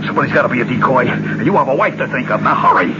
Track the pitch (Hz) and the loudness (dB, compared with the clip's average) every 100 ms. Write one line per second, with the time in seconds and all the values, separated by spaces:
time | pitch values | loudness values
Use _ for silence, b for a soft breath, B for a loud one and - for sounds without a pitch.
0 | - - 131 151 131 123 113 - 123 127 | -4 -2 0 0 0 0 -2 0 2 2
1 | 123 - - - 123 - 135 143 214 - | 2 -2 -4 -2 0 2 2 0 0 -2
2 | 123 127 123 107 - - - - - | -4 -4 -2 -2 0 2 4 4 2